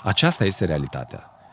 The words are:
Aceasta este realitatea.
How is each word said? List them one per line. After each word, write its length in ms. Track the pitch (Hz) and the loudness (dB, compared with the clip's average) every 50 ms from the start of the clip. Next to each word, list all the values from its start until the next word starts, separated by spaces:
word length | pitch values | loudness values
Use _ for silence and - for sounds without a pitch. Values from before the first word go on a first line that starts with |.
Aceasta 420 | - 95 95 - - 170 - - 107 | -4 0 2 4 4 2 4 2 2
este 200 | 98 95 - 101 | 0 2 0 0
realitatea. 640 | 85 78 73 69 67 - 67 62 - - - - - - - - - | 0 0 -2 -2 -4 -8 -10 -10 -12 -14 -18 -18 -20 -20 -20 -20 -20